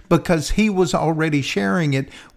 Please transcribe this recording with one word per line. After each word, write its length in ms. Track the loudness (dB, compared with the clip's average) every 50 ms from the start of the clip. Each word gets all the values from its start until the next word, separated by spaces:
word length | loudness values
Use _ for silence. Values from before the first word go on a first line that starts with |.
| -2 0
because 400 | 0 2 2 0 0 0 0 0
he 180 | 0 2 2 2
was 240 | 2 2 0 0
already 480 | 0 0 0 -2 -2 -2 -2 0 0 -2
sharing 540 | -2 -2 -4 -2 -2 0 0 0 0 0 0
it 160 | -2 -4 -6 -12 -20 -20 -18 -6